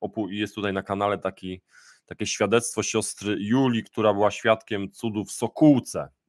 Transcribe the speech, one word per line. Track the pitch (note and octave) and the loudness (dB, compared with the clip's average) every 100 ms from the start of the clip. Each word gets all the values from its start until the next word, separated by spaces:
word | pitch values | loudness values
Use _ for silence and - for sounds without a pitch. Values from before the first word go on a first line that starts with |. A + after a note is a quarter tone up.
opu-, | G2+ A2+ G2 | -10 -6 -6
jest | G#2 G#2 - | -4 -6 -4
tutaj | G2+ | -4
na | F#2+ | -4
kanale | - G2 G2+ G2 | -4 -2 0 -2
taki, | F#2+ - F#2 F#2 _ _ - _ - | -4 -8 -12 -12 _ _ -20 _ -16
takie | - G#2 | -8 -6
świadectwo | - G#2 A#2 A#2 - | -2 2 2 2 -4
siostry | - A2 - - G#2 F#2+ | -2 -2 -4 -4 -4 -4
Julii, | G2+ B2+ C3 A2+ | 0 2 2 0
która | - - G#2+ | -4 0 2
była | G2+ G#2 | 4 2
świadkiem | - A2+ A2 - G#2 G2 | 2 2 2 0 -6 -6
cudu | - A#2 G#2+ G2 | -6 -6 -4 -6
w | |
Sokółce. | - A2+ - D#3 C3 - F2 C#2 _ | -4 -6 6 6 6 2 -6 -8 _